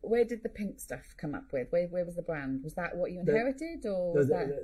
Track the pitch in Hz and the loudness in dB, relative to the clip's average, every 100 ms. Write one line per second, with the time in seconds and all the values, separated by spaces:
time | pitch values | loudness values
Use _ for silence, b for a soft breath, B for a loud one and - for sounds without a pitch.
0 | - 233 233 233 - - 202 - - 120 | 2 2 2 0 -6 -4 -6 -6 -10 -10
1 | - - 156 143 - 139 123 170 175 175 | -12 -10 -6 -6 -4 -4 0 0 0 -2
2 | 175 175 165 160 135 135 151 170 170 175 | -4 -4 -4 -4 -2 -4 -4 -4 -4 -2
3 | 175 180 180 220 247 269 320 330 220 185 | -2 0 4 4 4 -2 -6 -6 -2 0
4 | 180 160 135 - 135 139 | 2 4 6 4 2 -2